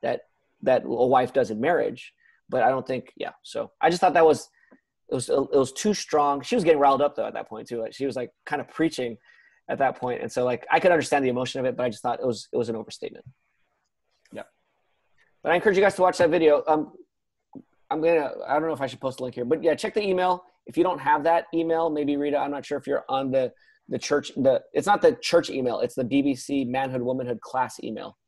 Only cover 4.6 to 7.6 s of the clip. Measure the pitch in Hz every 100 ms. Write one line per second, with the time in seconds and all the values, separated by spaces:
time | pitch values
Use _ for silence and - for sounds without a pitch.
4.6 | _ _ _ _ _ 135 - 139 135 143
5.6 | 131 - 214 202 - 151 143 139 135 247
6.6 | 170 156 139 135 147 - 110 110 110 110